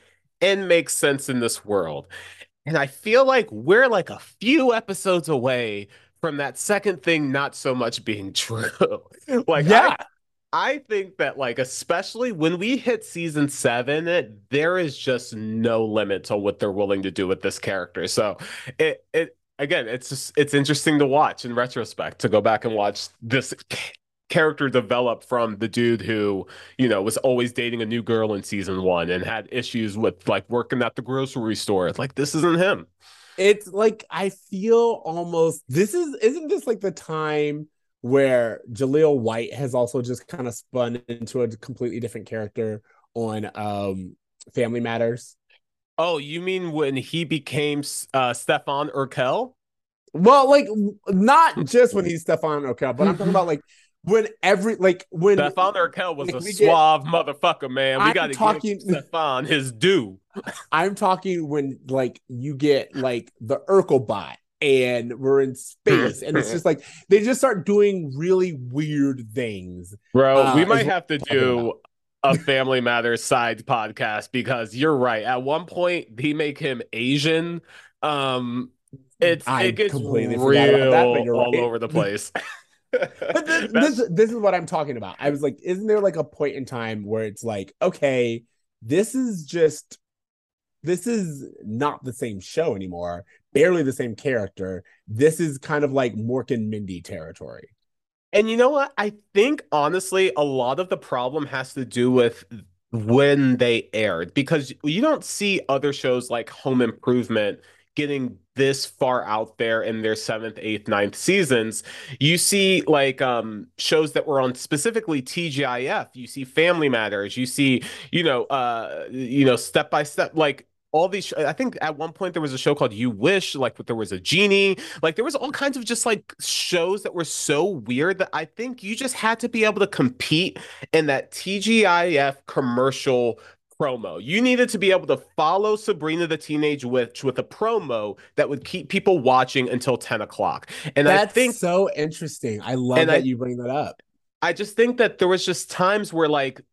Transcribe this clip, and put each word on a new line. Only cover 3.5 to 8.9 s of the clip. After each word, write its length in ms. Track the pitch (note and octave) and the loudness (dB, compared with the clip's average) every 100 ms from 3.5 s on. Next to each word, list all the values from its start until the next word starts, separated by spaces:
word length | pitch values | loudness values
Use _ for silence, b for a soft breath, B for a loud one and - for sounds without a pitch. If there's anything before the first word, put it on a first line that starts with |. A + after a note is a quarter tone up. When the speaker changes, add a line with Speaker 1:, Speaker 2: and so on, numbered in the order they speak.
Speaker 1:
we're, 360 | G#2+ B2 G#3 C4 | -2 4 4 6
like, 220 | G#3+ - | 2 -2
a 80 | - | -10
few 560 | - _ G3+ D#4+ C4 | -20 _ 2 4 4
episodes 540 | A3+ A3 G3 G3 F3+ D#3+ | 2 -2 -4 0 0 0
away 600 | D3 B2 B2+ A2+ G#2 G2+ b b _ | 0 0 0 -2 -6 -10 b b _
from 180 | E3 C#3+ | -2 0
that 200 | C#3 - | 0 -2
second 440 | - G3+ G3+ F3 | 0 2 2 0
thing 280 | - E3 D3 | 2 2 2
not 240 | C#3 C#3+ | 0 -2
so 200 | - C#3 | -4 -2
much 300 | B2+ A#2+ - | 0 -2 -2
being 280 | - G#2 G2 | -4 -6 -4
<laughs> 20 | |
true. 680 | - - A2+ A2 - - | -4 -4 -4 -4 0 0